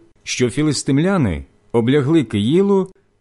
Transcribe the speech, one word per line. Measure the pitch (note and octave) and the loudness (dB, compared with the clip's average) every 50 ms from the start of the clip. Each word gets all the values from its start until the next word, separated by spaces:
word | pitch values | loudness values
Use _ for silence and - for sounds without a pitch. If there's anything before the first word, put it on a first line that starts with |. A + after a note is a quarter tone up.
| - _ _ _ _ | -14 _ _ _ _
що | - - - B2+ A#2+ | -10 -4 -2 -2 -2
філистимляни | G#2+ C#3+ D3+ D#3 C3 - - - C3+ C#3 D#3+ F#3+ G3+ F#3 C3+ G2 D#2+ C#2+ C#2 - _ _ _ _ | 0 -2 -2 -2 -2 -2 -2 0 0 0 2 0 0 0 0 0 -2 -4 -8 -14 _ _ _ _
облягли | - A#2+ A2+ A#2+ C#3 D3+ B2+ C3+ E3 E3 C3 | -2 0 2 2 2 2 2 2 2 2 0
Киїлу | - - G2+ G2+ A#2 D3+ F#3 G3 G3+ G3 F#3+ F#3 - - _ _ _ _ _ | 0 -2 -2 0 2 2 2 2 2 2 0 0 -4 -10 _ _ _ _ _